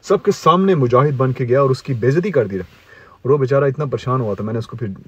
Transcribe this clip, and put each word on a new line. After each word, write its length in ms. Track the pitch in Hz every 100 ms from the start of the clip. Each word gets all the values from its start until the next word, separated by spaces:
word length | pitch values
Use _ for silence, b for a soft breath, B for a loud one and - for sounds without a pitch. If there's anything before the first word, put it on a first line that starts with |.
सबके 280 | - 196 -
सामने 440 | 190 170 175 196 165
मुजाहिद 420 | 123 123 147 127
बन 160 | 131
के 120 | 127 123
गया 180 | 131
और 80 | 135
उसकी 220 | 127 -
बेइज्जती 380 | 120 120 151 202
कर 160 | 147 104
दी। 120 | 98
और 720 | 90 - - - - - 120
वो 60 | 147
बेचारा 300 | 127 139 139
इतना 180 | 139 143
परेशान 360 | 120 131 131
हुआ 140 | 110 98
था, 80 |
मैंने 160 | 104 117
उसको 180 | 113 117
फिर, 180 | 104 95